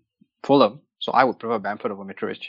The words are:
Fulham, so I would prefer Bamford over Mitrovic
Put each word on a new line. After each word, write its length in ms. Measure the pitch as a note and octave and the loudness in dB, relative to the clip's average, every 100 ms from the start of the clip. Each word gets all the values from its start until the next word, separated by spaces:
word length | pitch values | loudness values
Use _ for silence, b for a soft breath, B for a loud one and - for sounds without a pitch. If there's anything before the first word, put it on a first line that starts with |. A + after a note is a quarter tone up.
| _ _ _ _ | _ _ _ _
Fulham, 380 | - C#3 A2 - _ _ | 2 4 4 0 _ _
so 120 | - | -2
I 120 | - | 2
would 160 | C3 G#2 | 2 0
prefer 180 | A2+ A#2 | -4 -4
Bamford 340 | G2 G#2+ A#2 | -4 -6 -8
over 140 | G2+ G2 | -10 -12
Mitrovic 380 | G2 G#2 G#2+ | -8 -8 -8